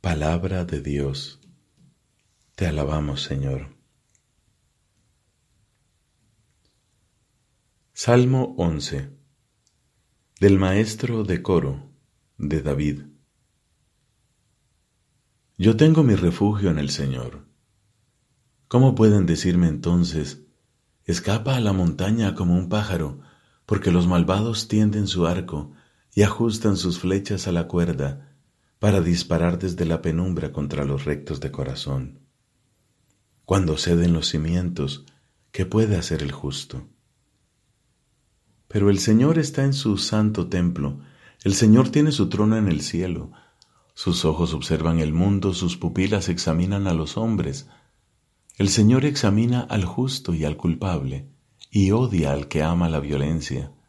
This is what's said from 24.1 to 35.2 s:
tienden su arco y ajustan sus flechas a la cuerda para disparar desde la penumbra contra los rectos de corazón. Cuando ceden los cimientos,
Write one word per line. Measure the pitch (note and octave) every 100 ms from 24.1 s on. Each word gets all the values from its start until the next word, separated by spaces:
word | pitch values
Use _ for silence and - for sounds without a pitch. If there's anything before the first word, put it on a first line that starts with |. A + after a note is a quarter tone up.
| F2+ F2 G2 A2+ A2 -
tienden | G#2+ G#2+ G#2+ G2
su | F2+ E2
arco | F2+ F2 D2+ C#2+ - _ _ _
y | -
ajustan | G2+ - A#2 A2 A2 F#2+
sus | F2+ E2+
flechas | F2+ G2 G2 G2 F#2+
a |
la | E2+ E2
cuerda | F2 E2+ C#2 C#2 C#2 - _ _ _ _ _
para | G#2 G2
disparar | E2+ F2 - E2+ E2+ F2
desde | F#2+ E2+ E2+
la | E2
penumbra | F2 D#2+ F#2 E2 D#2
contra | C#2+ C#2+ C#2+
los | C#2+ C#2 C#2+
rectos | C#2+ - C#2+
de | C#2
corazón. | - C2 C2 - C2+ B1+ - _ _ _ _ _ _ _ _ _ _ _ _ -
Cuando | G2 F2 D2+
ceden | - E2+ F2
los | E2+ D2+
cimientos, | D#2 D#2+ F2 F2+ F2 C#2 C#2 - _